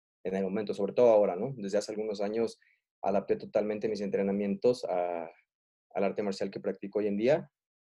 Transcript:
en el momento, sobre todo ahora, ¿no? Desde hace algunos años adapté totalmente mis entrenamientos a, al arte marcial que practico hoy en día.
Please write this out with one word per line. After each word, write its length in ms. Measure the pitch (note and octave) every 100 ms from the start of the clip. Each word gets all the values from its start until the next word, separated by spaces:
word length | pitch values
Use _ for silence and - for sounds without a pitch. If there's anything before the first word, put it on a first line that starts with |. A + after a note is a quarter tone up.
| _ _
en 120 | F#2 F#2+
el 80 |
momento, 300 | F#2+ G#2 G#2
sobre 200 | G2 F#2+
todo 160 | A2 A#2+
ahora, 260 | G#2+ G2 F2+
¿no? 180 | B2+ B2
Desde 200 | G2 G#2
hace 140 | -
algunos 300 | G#2+ A2 G#2
años 380 | G2+ A2 A2 - _ _ _ _
adapté 340 | F#2+ G2 G2 G#2
totalmente 540 | G2+ G#2+ G#2+ G#2 A2
mis 120 | G#2
entrenamientos 840 | G2 G2+ G2 G2+ G2+ G2 B2 B2 -
a, 440 | F2+ F2 F2 D#2+ - _ _ _ _ _
al 100 | F#2
arte 200 | G2 F#2+
marcial 260 | G2+ G2 G2
que 120 | G2+
practico 380 | G2+ - G2 G#2
hoy 80 | G#2
en 100 | G2+
día. 340 | A#2 E3 - _ _ _ _